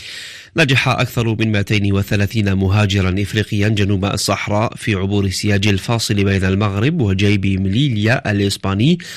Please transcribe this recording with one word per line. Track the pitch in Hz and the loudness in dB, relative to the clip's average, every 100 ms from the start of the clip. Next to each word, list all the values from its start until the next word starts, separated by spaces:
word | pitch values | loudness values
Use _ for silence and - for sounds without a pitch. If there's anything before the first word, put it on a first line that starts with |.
| - - - - - 165 | -16 -16 -16 -18 -8 0
نجح | 139 131 135 | 2 2 0
أكثر | - 123 123 113 110 | 0 -2 -2 -2 0
من | 110 | 0
مائتين | 104 98 107 98 | 0 0 0 2
وثلاثين | 98 98 104 101 113 98 | 0 0 0 0 0 0
مهاجراً | 95 95 104 101 98 92 95 | 2 2 2 2 2 2 0
إفريقياً | 101 110 101 104 104 | -2 -2 -2 0 0
جنوب | 104 98 98 98 | 2 0 0 0
الصحراء | 101 - 98 - 104 113 - | -2 -2 -2 -2 -2 -2 -4
في | 117 98 | -4 -2
عبور | 98 101 98 | 0 0 0
السياج | 90 104 101 104 | -2 0 0 2
الفاصل | 98 - 117 - 101 | 0 0 -2 0 0
بين | 98 98 | 2 2
المغرب | 92 95 107 98 131 170 | 2 0 0 0 0 0
وجيب | 104 95 101 104 98 | 0 2 2 2 0
مليليا | 95 95 110 147 107 107 131 - | 0 0 0 0 0 0 0 0
الإسباني | 101 101 - 95 98 139 175 - | 0 0 -2 -4 0 2 2 -4